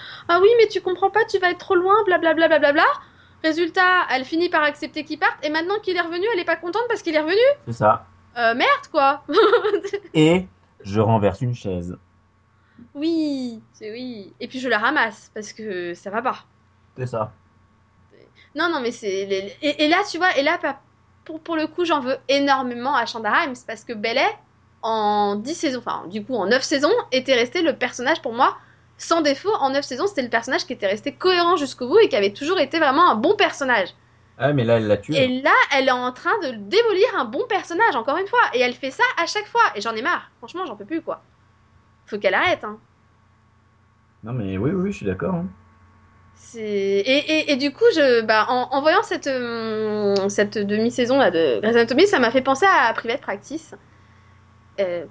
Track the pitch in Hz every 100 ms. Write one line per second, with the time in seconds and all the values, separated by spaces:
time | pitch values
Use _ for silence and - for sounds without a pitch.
0 | - - - 349 403 466 427 370 370 359
1 | 392 427 453 381 359 349 - 359 370 427
2 | 392 339 330 311 320 302 285 302 440 571
3 | - _ _ _ 320 311 339 381 359 359
4 | 311 254 254 320 349 330 294 294 302 311
5 | 302 302 403 - 302 311 349 415 392 349
6 | 339 349 427 349 339 330 339 427 480 440
7 | 339 302 311 403 523 571 - 117 107 -
8 | - _ _ 240 226 240 440 554 - 311
9 | 269 294 - 349 415 440 403 392 392 403
10 | - 160 156 185 185 _ _ _ 101 104
11 | 107 110 98 90 123 120 101 90 87 -
12 | _ _ _ _ _ _ _ - 240 285
13 | 320 330 302 269 247 220 - _ 214 233
14 | 254 220 180 - 240 262 254 214 233 294
15 | 226 208 - 220 208 - 214 180 175 175
16 | 196 214 247 196 - _ _ _ _ -
17 | 123 113 104 - _ _ _ _ _ _
18 | _ _ _ _ _ 285 339 311 240 240
19 | 202 190 196 190 196 - 294 294 302 359
20 | 403 320 370 277 285 349 302 240 _ _
21 | _ _ - 320 - 320 311 349 339 294
22 | 247 269 - 277 277 262 254 240 254 269
23 | 226 233 214 262 285 247 - 220 - 220
24 | 226 247 381 415 _ _ _ _ 220 220
25 | 208 208 202 208 247 339 311 247 185 156
26 | 160 214 208 240 185 254 - 277 294 466
27 | - 262 254 247 247 392 320 208 247 -
28 | 247 320 247 226 320 - - _ _ _
29 | - 339 294 277 392 403 269 277 285 254
30 | 392 285 240 233 247 339 - 240 190 208
31 | 285 - 370 349 349 349 269 - 247 403
32 | 415 220 196 202 285 381 285 330 294 277
33 | 349 220 294 427 359 - 262 226 180 -
34 | _ _ _ - 135 143 113 117 107 101
35 | - 156 254 254 294 466 - 277 262 254
36 | 247 247 - 392 285 226 202 381 466 370
37 | 466 370 240 277 494 381 - 349 453 269
38 | 220 320 392 480 392 254 247 247 269 277
39 | 494 330 330 427 403 466 453 208 233 220
40 | 302 294 - _ 233 339 339 208 202 320
41 | - 160 _ _ _ _ _ _ _ _
42 | - 208 196 202 349 302 220 220 _ _
43 | _ _ _ _ _ _ _ _ _ _
44 | _ _ 107 123 95 95 131 175 196 196
45 | 98 92 185 170 185 - _ _ _ _
46 | _ _ _ _ - 233 208 202 196 202
47 | 220 277 - 311 285 262 285 - 466 320
48 | 269 233 220 214 214 247 247 277 302 381
49 | 440 339 285 254 240 233 220 214 214 208
50 | 202 196 196 202 208 214 202 214 233 254
51 | 233 269 208 165 156 104 214 233 233 262
52 | 403 349 226 262 269 269 392 339 233 226
53 | 226 254 - 202 - 302 - - _ _
54 | _ _ _ _ _ _ _ - 185 175
55 | 143